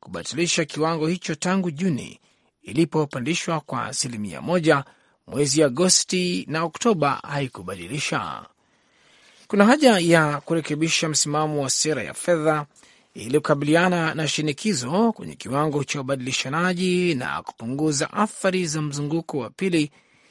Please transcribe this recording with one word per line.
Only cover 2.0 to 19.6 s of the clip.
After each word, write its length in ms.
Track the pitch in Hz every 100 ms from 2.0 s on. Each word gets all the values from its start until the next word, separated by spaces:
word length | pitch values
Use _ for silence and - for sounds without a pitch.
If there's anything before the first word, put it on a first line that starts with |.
| 85 - _ _ _ _
ilipopandishwa 960 | - 120 165 - 147 135 123 175 - 160
kwa 240 | - 123 110
asilimia 540 | - 127 117 104 71
moja 440 | 92 180 156 143 - _ _ _ -
mwezi 360 | 123 147 143
Agosti, 800 | 151 120 185 - - 185 180 180 -
na 140 | 156
Oktoba 460 | 165 - 240 185 143
haikubadilisha. 1300 | - - 147 127 - 175 98 87 147 - 143 87 58 - _ _ _ _ _ _ _ _ _ _
Kuna 160 | 202
haja 340 | 202 302 269 202
ya 420 | 170 165 151 143
kurekebisha 680 | - 165 147 151 165 - 165
msimamo 540 | 147 151 147 156 147
wa 80 | 131
sera 320 | - 156 143
ya 120 | 85
fedha 520 | - - 170 151 151 147 - - _ _
ili 260 | - 110 147
kukabiliana 720 | - 143 147 160 185 175 160
na 140 | 151 147
shinikizo 840 | - 151 143 214 156 123 175 233
kwenye 220 | 214 170
kiwango 500 | - - 135 156 143
cha 160 | 135 147
ubadilishanaji 1120 | 131 135 127 123 131 156 180 175 185 180 180
na 280 | 143 127 107
kupunguza 720 | - - 113 135 156 139 156
athari 540 | 196 214 - 190 185 170
za 160 | 156
mzunguko 560 | 151 143 147 165 160 147
wa 120 | 113
pili, 400 | -